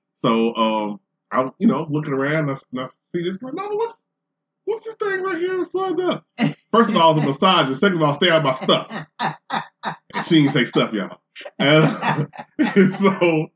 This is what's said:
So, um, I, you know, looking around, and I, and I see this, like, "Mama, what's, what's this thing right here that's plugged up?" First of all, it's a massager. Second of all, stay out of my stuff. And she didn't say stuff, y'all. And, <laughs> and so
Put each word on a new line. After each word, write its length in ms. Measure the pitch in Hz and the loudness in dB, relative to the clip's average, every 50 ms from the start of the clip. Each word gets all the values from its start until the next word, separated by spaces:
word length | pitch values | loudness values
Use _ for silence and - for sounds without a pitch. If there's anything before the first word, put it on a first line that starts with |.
| _ _ _ _ - | _ _ _ _ 0
So, 300 | 123 113 113 113 113 110 | 0 2 2 2 0 0
um, 440 | 113 113 110 110 107 107 104 104 98 _ _ _ _ _ - | 0 0 0 0 -2 -4 -4 -8 -10 _ _ _ _ _ -4
I, 180 | 107 123 135 131 - - | -2 -2 -2 -2 -2 0
you 80 | 196 | 2
know, 200 | 233 131 147 160 151 | 2 2 0 -2 -4
looking 220 | 143 151 151 147 | -4 -4 -4 -4
around, 360 | 135 135 135 143 156 160 151 139 | -4 -2 -2 -2 -2 -2 -2 -2
and 20 | |
I, 40 | 135 - - - | -4 -8 -10 -10
and 80 | - 127 | -10 -8
I 40 | 131 | -8
see 360 | 127 - _ _ _ - 175 | -10 -12 _ _ _ -8 -6
this, 180 | 170 180 196 - | -6 -6 -8 -8
like, 120 | 247 262 285 | -10 -10 -10
"Mama, 200 | 381 392 415 427 | -8 -6 -6 -4
what's, 200 | 415 466 453 - _ _ _ _ _ _ _ _ _ _ _ _ _ _ | -4 -4 -6 -8 _ _ _ _ _ _ _ _ _ _ _ _ _ _
what's 180 | 381 453 440 - | -6 -6 -6 -8
this 100 | 453 427 | -10 -8
thing 260 | - 415 403 381 370 | -6 -4 -2 -2 -2
right 160 | 370 381 359 320 | -4 -4 -4 -4
here 180 | 349 370 370 | -4 -4 -2
that's 140 | 370 330 - | -4 -4 -4
plugged 300 | - 370 381 381 311 349 | -4 -4 -4 -4 -2 -2
up?" 220 | 359 349 - - - _ _ - 247 151 - - _ _ | -2 -2 -2 -4 -8 _ _ -2 -2 -2 -4 -6 _ _
First 200 | - 226 226 196 | 2 2 4 4
of 60 | 196 | 4
all, 200 | 170 165 160 151 156 | 4 4 4 4 4
it's 200 | 143 139 135 - | 2 0 0 2
a 20 | 190 | 2
massager. 300 | 190 185 170 143 135 135 | 4 4 4 2 0 0
Second 220 | - 202 202 180 | 0 0 0 2
of 60 | 165 156 | 2 0
all, 100 | 143 143 | 0 0
stay 140 | - 190 175 | 2 2 2
out 80 | 165 160 | 4 4
of 60 | 151 | 2
my 80 | 135 | 0
stuff. 420 | 127 - - - 156 - - - 220 180 156 - _ - | -2 0 0 0 0 0 -2 -6 -12 -14 -14 -14 _ -6
And 1040 | - 165 - - _ - - 165 - - _ _ - 156 156 - _ - - - - | -6 -6 -6 -10 _ -8 -8 -8 -8 -10 _ _ -10 -10 -10 -12 _ -12 -8 -4 0
she 120 | - 170 | 4 4
didn't 140 | 156 143 139 | 4 4 4
say 120 | 151 143 120 | 2 0 -2
stuff, 260 | - - 214 123 113 | 0 0 0 0 0
y'all. 260 | 110 101 90 - - - _ _ - - - - - - | -2 -6 -6 -8 -12 -18 _ _ -20 -20 -18 -12 -4 0
And, 260 | 139 143 151 156 156 | 2 4 6 6 6
<laughs> 440 | 131 - - - - - 151 143 - - - - _ _ - | 4 2 -2 -4 -4 -2 -4 -4 -6 -10 -16 -20 _ _ -2
and 360 | 277 - - 202 185 - - | -2 2 4 4 4 4 2
so 520 | - 196 190 190 - 175 170 160 156 160 - _ | 2 0 0 2 2 2 2 2 0 -2 -6 _